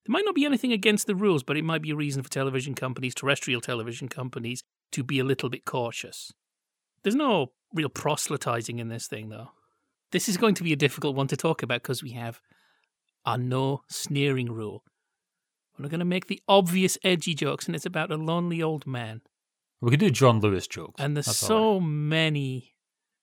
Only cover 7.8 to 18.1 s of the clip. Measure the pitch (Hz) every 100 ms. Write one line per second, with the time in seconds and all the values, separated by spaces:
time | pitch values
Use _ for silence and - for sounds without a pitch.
7.8 | 147 - 147 151 - 143 - 120 113 120
8.8 | 113 113 - 110 110 107 113 _ _ _
9.8 | _ _ _ 175 - 180 226 190 170 147
10.8 | 143 - 147 135 139 147 165 160 123 120
11.8 | - 127 139 120 117 117 _ _ _ _
12.8 | _ _ _ _ - 123 123 127 135 139
13.8 | - - - 143 143 131 120 110 107 101
14.8 | _ _ _ _ _ _ _ _ _ -
15.8 | 139 165 175 180 - 196 - 196 180 185
16.8 | 185 - 190 180 175 156 143 139 - 165
17.8 | 180 175 160